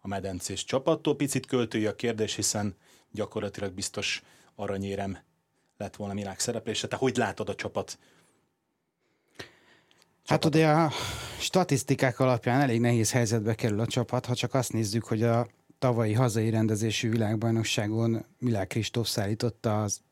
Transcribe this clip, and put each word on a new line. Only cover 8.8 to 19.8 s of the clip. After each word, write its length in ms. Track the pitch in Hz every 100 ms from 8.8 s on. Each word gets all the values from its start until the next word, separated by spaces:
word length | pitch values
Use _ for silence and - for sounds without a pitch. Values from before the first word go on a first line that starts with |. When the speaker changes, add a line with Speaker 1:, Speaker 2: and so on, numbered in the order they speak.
| _ _ _ _ _ - - _ _ _ _ _ _ _ -
Speaker 2:
Hát 140 | 156
Speaker 1:
csapatot? 140 | 165
Speaker 2:
ugye 140 | 151 160
a 220 | 151 160 - - - - -
statisztikák 840 | - 185 180 135 - 139 135 -
alapján 400 | 131 120 - 123
elég 200 | 143 117
nehéz 320 | 120 120 110
helyzetbe 420 | 127 113 117 107
kerül 260 | 110 117 101
a 60 | 117
csapat, 400 | - 117 123 -
ha 80 |
csak 200 | 123 123
azt 180 | 135 123
nézzük, 320 | 113 107 110
hogy 180 | - 110
a 260 | 117 117 120 _ _ -
tavalyi 340 | 131 117 110
hazai 380 | 107 127 110 110
rendezésű 600 | 113 113 107 113 104 117
világbajnokságon 1160 | 113 107 110 113 113 110 - 104 113 117 113 - -
Milák 280 | 123 107 95
Kristóf 420 | 113 104 - 110
szállította 720 | - 101 107 120 - 117 107